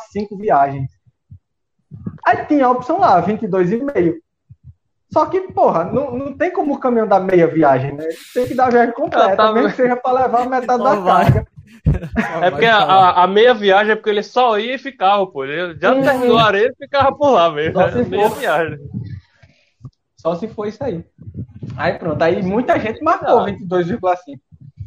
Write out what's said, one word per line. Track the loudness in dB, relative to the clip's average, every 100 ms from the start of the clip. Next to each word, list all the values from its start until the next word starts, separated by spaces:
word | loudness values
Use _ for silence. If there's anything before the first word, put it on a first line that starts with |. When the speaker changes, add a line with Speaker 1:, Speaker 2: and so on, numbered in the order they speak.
| -4
Speaker 1:
cinco | -10 -8 -6
viagens. | 0 2 2 -2 -10 -12 _ _ _ -20 _ _ _ _ _ -16 -16 -6
Aí | -2 -2 0
tinha | 2 2
a |
opção | 0 -2 0
lá, | 4 4
vinte | 2 -2
e | -2
dois | 0 0
e | -2
meio. | -2 0 -2 -2 -10 _ _ -20 -20 -20 _ _ _
Só | -2 0
que, | -2 -4
porra, | 0 2 2
não, | -2 -2 -4 -6
não | -10 -4
tem | -4
como | -2 -4
o | -2
caminhão | -2 0 2
dar | 0
meia | 2 2 4
viagem, | 2 2 2 0
né? | -6 -10 -10 -8
Tem | -4 -2
que |
dar | 0 2
a |
viagem | 4 2
completa, | 0 -2 2 2
Speaker 2:
Ah, | 4
tá | 2
Speaker 1:
mesmo | 2 0
Speaker 2:
bem. |
Speaker 1:
que | 0
seja | 0 0
pra | 0
levar | 0 2 0 0
metade | -2 -2 0
Speaker 3:
Só |
Speaker 1:
da | 2 2
Speaker 3:
vai. | 2 2
Speaker 1:
carga. | 2 0 -4 -14 -20 -6
Speaker 3:
<laughs> | -4
Só | -4 -4 -6 -6 -2
Speaker 2:
É |
Speaker 3:
vai | -2
Speaker 2:
porque | 0 2
a, | 2
Speaker 3:
falar. | 4 6 6
Speaker 2:
a, | 4
a | 2
meia | 4 4
viagem | 4 4 4 2
é | 0
porque | -2
ele | -4
só | -2 0 2 0
ia | -4
e | -8
ficava, | -10 -2 0 2 0
pô. | -6
Ele | -6 -6 -8 -2
já | 0
Speaker 1:
Uhum. | 2
Speaker 2:
terminou | 2 2 2 4
a |
areia | 4 2 0
e | -2
ficava | -4 0 0
por | 2 2
lá | 4 2
mesmo. | 0 -2 0
Speaker 1:
Só | 0
se | 0
Speaker 2:
Era | -2
meia | 0 -2
Speaker 1:
for. | 0
Speaker 2:
viagem. | -2 0 -2 -6 -12 -12 -12 -14 -20 _ _ _ _ _ -20 -20 _ _
Speaker 1:
Só | -6
se | -6 -8
for | -8 -10
isso | -8
aí. | -8 -8 -12 _ -16 -14 -14 -14 -14 -6
Aí | -4 -4
pronto, | -6 0
aí | 0 0
muita | -2 -2 0 -2
gente | -4 -4
marcou | -2 -2 2
Speaker 2:
Exato. | 2
Speaker 1:
vinte | 0 -6
e | -4
dois | -2 -2
vírgula | -2 -2 -4
cinco. | -6 -20 _ -20 -20 -18